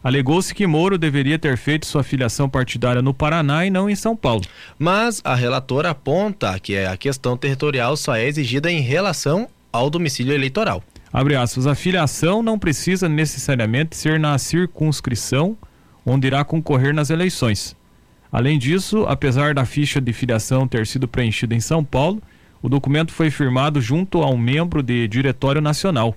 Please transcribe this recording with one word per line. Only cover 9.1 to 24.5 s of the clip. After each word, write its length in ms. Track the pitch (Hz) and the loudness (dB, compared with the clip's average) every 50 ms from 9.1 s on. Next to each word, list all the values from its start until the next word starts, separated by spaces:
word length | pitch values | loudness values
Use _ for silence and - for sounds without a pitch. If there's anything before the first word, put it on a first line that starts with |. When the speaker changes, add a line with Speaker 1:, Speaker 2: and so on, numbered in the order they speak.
| 175 - - 139 151 190 240 - - _ _ _ - | -2 -2 0 0 0 0 -2 -6 -12 _ _ _ -2
Speaker 2:
ao 160 | 117 127 147 | -2 0 0
domicílio 440 | 151 175 175 147 - - 123 131 147 | 0 0 -2 -2 -2 -2 -2 0 0
eleitoral. 500 | 143 135 135 135 208 220 208 104 92 - - _ - - - | 0 0 0 -2 -2 0 0 -2 -4 -6 -12 _ -20 -18 -4
Speaker 1:
Abre 240 | - 120 135 143 147 | -2 0 2 2 2
aspas, 300 | 131 120 117 - 131 127 | 2 2 0 0 0 2
"a 80 | 143 143 | 2 0
filiação 720 | - - 185 185 180 156 135 - - - 165 196 226 226 | 2 0 0 2 2 0 0 0 0 0 2 2 2 0
não 160 | 220 220 208 | 0 -2 0
precisa 480 | 190 175 139 - - 170 185 180 185 | 0 0 -2 0 0 0 0 2 2
necessariamente 880 | 165 151 151 156 147 - 131 - - 139 123 113 107 113 135 160 160 - | 0 2 2 0 -2 -2 -6 -2 0 0 2 2 2 2 0 0 -2 -4
ser 240 | - - 156 156 156 | -4 0 0 2 2
na 180 | 156 151 143 | 2 2 2
circunscrição 1200 | 131 - - - 170 180 - - - 151 156 143 - - 131 123 98 - - 127 135 156 190 226 - - - _ - - - - - _ | 0 0 0 0 0 0 0 -2 0 0 0 0 0 -2 -4 -4 -4 -2 0 0 2 2 0 -2 -6 -12 -20 _ -20 -20 -20 -20 -6 _
onde 220 | 123 127 135 131 | 0 2 2 2
irá 160 | 135 131 139 147 | 2 2 0 0
concorrer 500 | - 156 165 156 - 147 127 131 139 147 | 0 -2 -2 0 2 2 2 4 2 2
nas 160 | 156 147 135 | 0 0 0
eleições. 680 | 165 165 180 185 - - 131 117 104 - - - - _ _ _ _ _ _ _ _ _ _ _ | 0 0 0 -2 0 0 0 0 0 0 -4 -10 -14 _ _ _ _ _ _ _ _ _ _ _
Além 280 | - 113 120 139 156 147 | -2 0 2 2 2 2
disso, 460 | 117 135 170 190 190 - 208 220 208 | 2 2 0 0 0 0 0 0 2
apesar 480 | - 139 135 - 139 120 135 143 151 147 | 2 0 0 0 2 2 2 2 2 2
da 100 | 139 127 | 0 0
ficha 360 | 113 - 147 147 135 - 143 | 0 0 0 0 0 0 -2
de 100 | 131 123 | -2 -2
filiação 560 | 110 - - 123 117 110 - - 131 131 135 | -2 -2 0 0 0 0 0 0 2 2 2
ter 180 | 127 - 117 110 | 2 0 -2 -2
sido 220 | - - 123 131 | -2 -2 -2 -4
preenchida 480 | 117 - 127 123 113 107 - 123 110 117 | -2 0 0 0 0 0 0 -2 0 0
em 60 | 117 | -2
São 220 | 110 - 156 165 151 | 0 0 0 0 0
Paulo, 380 | - - 127 143 170 202 220 - - - - - - - _ | 0 0 0 0 0 -2 -4 -8 -14 -20 -20 -20 -20 -16 _
o 60 | - | -2
documento 460 | 117 135 139 - 131 139 156 165 160 - | 0 0 0 2 2 2 2 0 -2 0
foi 180 | - 165 156 | 0 0 0
firmado 480 | 135 - 147 131 123 127 139 151 151 147 | 2 0 0 2 2 2 0 2 0 0
junto 420 | 120 107 135 165 190 190 - 175 | 0 2 0 0 0 0 0 0
a 80 | 156 139 | 2 2
um 80 | 131 | 2
membro 460 | 120 117 120 | 2 2 2